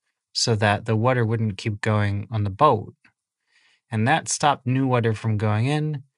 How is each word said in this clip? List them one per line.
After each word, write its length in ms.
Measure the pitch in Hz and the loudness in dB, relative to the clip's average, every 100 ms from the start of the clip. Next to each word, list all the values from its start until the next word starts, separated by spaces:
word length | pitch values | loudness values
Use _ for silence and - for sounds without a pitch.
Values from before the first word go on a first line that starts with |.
| _ _ _ | _ _ _
so 220 | - - | -4 0
that 300 | 107 107 101 | 2 2 2
the 120 | - 110 | 0 0
water 280 | 120 127 | 2 2
wouldn't 320 | 110 113 110 95 | 0 -2 -4 -4
keep 240 | 113 104 | -6 -4
going 480 | 113 107 101 101 98 | 0 0 0 -4 -4
on 140 | 110 | -4
the 60 | 101 | -2
boat. 440 | 95 147 107 - - _ _ _ _ _ _ _ _ - | 2 4 2 -4 -18 _ _ _ _ _ _ _ _ -8
And 160 | 110 117 | -2 2
that 200 | 160 117 | 0 0
stopped 380 | - 147 135 120 | 0 0 0 -2
new 200 | 131 135 | 0 2
water 260 | 123 113 | 2 0
from 240 | 107 113 104 | -2 -2 0
going 300 | 107 107 127 | 0 0 0
in. 360 | 151 151 143 - | 0 -2 -6 -10